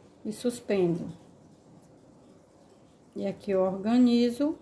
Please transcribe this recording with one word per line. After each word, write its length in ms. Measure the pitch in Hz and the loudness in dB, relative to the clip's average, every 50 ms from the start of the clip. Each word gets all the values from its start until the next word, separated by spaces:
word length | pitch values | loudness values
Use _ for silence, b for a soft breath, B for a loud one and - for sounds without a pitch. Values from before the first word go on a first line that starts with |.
| b b b - - | b b b -12 -10
e 80 | 220 | -8
suspendo. 800 | 214 - - 247 240 - - - 208 196 180 170 165 170 - - - - - - - - - - - - - - - - - - - - - - - - - - - - - _ _ - - - - - - - - _ _ - - | -8 -4 -4 -4 -4 -4 -4 -2 0 2 2 2 0 -2 -6 -10 -14 -16 -20 -20 -20 -20 -20 -20 -20 -20 -20 -20 -20 -20 -20 -20 -20 -20 -20 -20 -20 -20 -20 -20 -20 -20 -20 _ _ -20 -20 -20 -20 -20 -20 -20 -20 _ _ -16 -10
E 100 | 202 196 | -8 -6
aqui 240 | 196 180 - - 208 | -6 -6 -6 -4 -2
eu 120 | 196 185 | 0 0
organizo 920 | 185 190 185 196 190 220 240 247 247 240 240 240 240 240 240 - 285 302 339 - | 0 0 -2 -4 -2 2 4 4 4 6 4 4 2 2 0 0 -2 -2 -4 -6